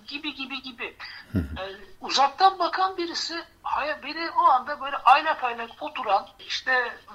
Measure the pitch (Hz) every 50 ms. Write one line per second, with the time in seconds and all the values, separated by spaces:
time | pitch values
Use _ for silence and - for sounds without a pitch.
0 | - - 285 294 302 302 - 277 269 247 269 262 262 262 233 - 226 - - -
1 | - - - - - - - 92 76 71 - - 190 196 196 - - - - -
2 | 254 240 - 254 277 285 - - 381 381 370 359 339 320 - 370 381 381 381 359
3 | 339 330 294 - - - 330 330 320 - _ _ - - 196 226 269 302 302 -
4 | 226 285 302 330 339 320 320 339 339 320 269 - - 196 196 240 269 285 269 -
5 | - 240 269 302 302 320 294 - 254 240 233 233 233 226 - - 294 - - -
6 | - 214 196 202 - - - - - - - - - 254 262 254 240 - - -
7 | - -